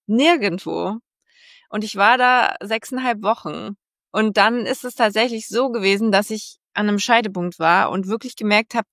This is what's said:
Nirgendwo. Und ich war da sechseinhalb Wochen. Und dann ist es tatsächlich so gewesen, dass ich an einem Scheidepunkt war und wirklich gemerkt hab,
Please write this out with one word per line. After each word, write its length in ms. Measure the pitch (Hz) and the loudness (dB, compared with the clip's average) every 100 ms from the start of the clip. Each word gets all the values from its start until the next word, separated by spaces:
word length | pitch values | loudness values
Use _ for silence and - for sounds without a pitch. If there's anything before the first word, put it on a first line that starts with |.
| - | -2
Nirgendwo. 960 | 226 302 339 202 180 - 165 175 220 - _ _ _ _ _ _ | 2 4 4 0 -4 -6 -6 -4 -6 -12 _ _ _ _ _ _
Und 140 | 214 | -8
ich 120 | 214 202 | -6 2
war 240 | 202 247 | 4 6
da 360 | 247 254 - - | 4 4 2 -2
sechseinhalb 640 | 202 226 - 254 254 214 | -6 -6 -6 -4 -4 -2
Wochen. 520 | 202 226 - 156 - 202 _ _ _ | -2 -2 -6 -10 -10 -14 _ _ _
Und 260 | 208 220 202 | 0 2 2
dann 300 | 202 240 - | 2 2 -2
ist 180 | - 247 | -6 -6
es 80 | |
tatsächlich 540 | - 226 214 240 226 - | 0 0 2 -2 -4 -4
so 240 | 220 262 | -2 0
gewesen, 400 | 233 196 196 220 | 0 0 2 2
dass 180 | 196 208 | 2 0
ich 300 | 220 - - _ - | -6 -10 -20 _ -4
an 120 | 208 | -2
einem 120 | 202 | 0
Scheidepunkt 580 | 220 233 233 185 175 - | 2 2 2 -4 -6 0
war 320 | 165 180 - | 2 2 2
und 180 | 190 190 | -2 -4
wirklich 280 | 226 247 - | -6 -8 -6
gemerkt 400 | 214 208 226 233 | 0 0 0 -4
hab, 100 | - | -4